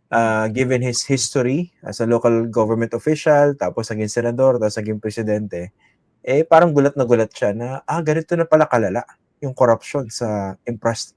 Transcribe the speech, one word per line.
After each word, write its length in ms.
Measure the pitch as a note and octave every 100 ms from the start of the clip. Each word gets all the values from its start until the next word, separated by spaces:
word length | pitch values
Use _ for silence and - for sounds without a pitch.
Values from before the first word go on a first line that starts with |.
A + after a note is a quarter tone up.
| -
ah, 380 | A2+ A2+ A2 A2
given 320 | A2 B2+ B2+
his 240 | B2 A#2
history 680 | - C3+ - C#3 B2 C#3+ F3 _
as 180 | - -
a 60 | A#2
local 380 | A#2 A#2 A#2 A#2
government 460 | A2+ G#2+ A2+ A2+
official, 580 | A2+ D3+ D3+ D#3+ D3 D3
tapos 380 | C#3+ F2+ F2 A2
naging 180 | G#2+ G#2+
senador, 480 | - A#2 A#2+ C3 A#2+
tapos 220 | G#2+ A2+
naging 180 | G#2+ G#2+
presidente, 720 | G#2+ A2 G#2+ G#2+ G#2 F2 F2 _ _ _ _ _
eh, 200 | - C3+
parang 280 | D#3+ E3 F3
gulat 240 | C#3+ C#3 C#3
na 80 |
gulat 240 | A#2+ A#2 A2
siya 200 | - A2+
na, 280 | G#2 A#2+ C3
ah, 160 | - D#3+
ganito 320 | D#3 D#3 D#3+ E3+
na 80 |
pala 200 | E3 D#3
kalala 400 | D3+ A#2+ G2+ G#2+ - _ _ -
yung 120 | C#3
corruption 560 | C3 B2 A2+ - C#3+ A#2+
sa 480 | - A#2 G#2 G2 F#2+
infras-, 480 | - A#2 A2+ A2+ -